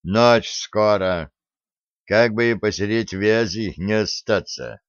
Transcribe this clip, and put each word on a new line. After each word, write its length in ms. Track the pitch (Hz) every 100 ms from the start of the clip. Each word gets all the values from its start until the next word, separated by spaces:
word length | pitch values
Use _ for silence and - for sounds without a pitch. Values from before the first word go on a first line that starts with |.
«Ночь 480 | 85 107 120 117 -
скоро, 800 | - - 107 107 104 92 90 80 _ _ _ _ _ _ _ _
как 260 | 104 120
бы 200 | 107 117
и 20 |
посидеть 580 | 107 107 98 101 113 110
в 80 | 95
вязи 540 | 104 113 110 98 104 76
не 160 | 95
остаться». 880 | 107 101 - - 101 - - 62 101